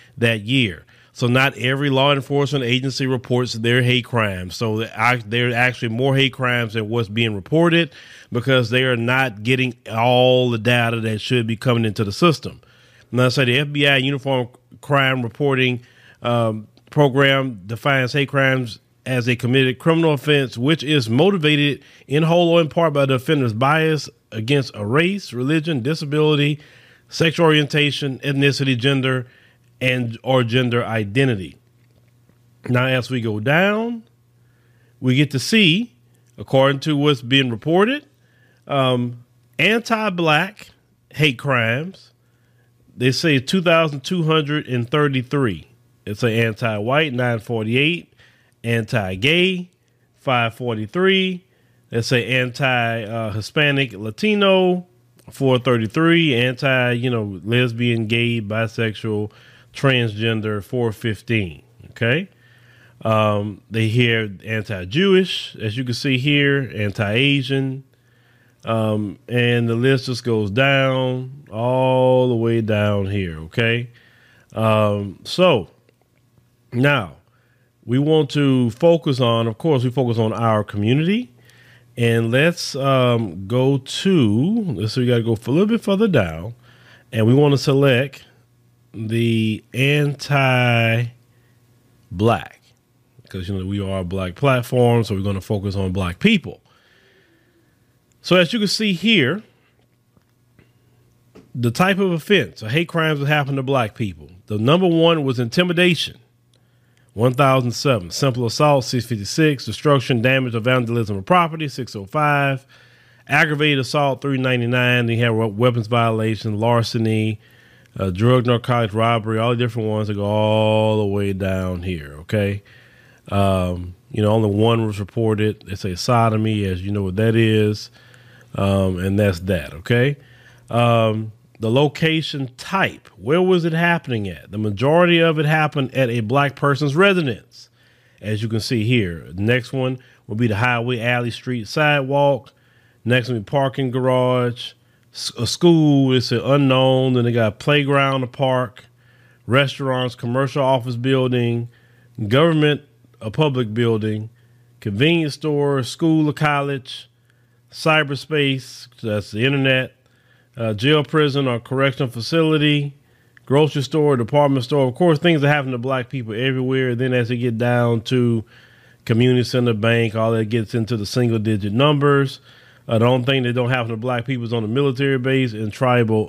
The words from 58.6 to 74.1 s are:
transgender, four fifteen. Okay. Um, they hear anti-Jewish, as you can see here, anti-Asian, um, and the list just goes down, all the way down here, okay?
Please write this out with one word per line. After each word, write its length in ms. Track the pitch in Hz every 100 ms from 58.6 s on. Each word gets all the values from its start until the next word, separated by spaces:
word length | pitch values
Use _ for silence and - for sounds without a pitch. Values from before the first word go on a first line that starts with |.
| 113 - 113 104 110 104 104 - - - _
transgender, 880 | - 135 127 117 101 113 110 107 104
four 280 | - 127 117
fifteen. 720 | 104 117 101 - 110 90 73 _ _ -
Okay. 400 | - 117 151 196 _ _ _ _ _ _ _
Um, 580 | 110 110 107 104 104 95 -
they 180 | 113 110
hear 440 | 120 120 113 107 92
anti-Jewish, 1080 | 107 110 101 95 90 139 196 185 180 - - -
as 180 | 107
you 80 | 117
can 120 | 123
see 220 | 120 143 127
here, 520 | 143 143 143 139 127
anti-Asian, 1080 | 104 104 107 101 113 143 139 127 135 135 135 - _ _ _ _ _ _ _
um, 560 | 113 110 110 107 104 - -
and 400 | 123 120 120 117
the 80 |
list 300 | 117 131 131
just 180 | 127 120
goes 260 | 120 110 101
down, 920 | 110 139 135 135 131 127 127 127 139 -
all 800 | 107 123 131 131 127 127 127 127
the 60 |
way 260 | 117 117 117
down 460 | 110 104 104 101 95
here, 320 | 101 90 78
okay? 500 | 82 - 117 117 123 - _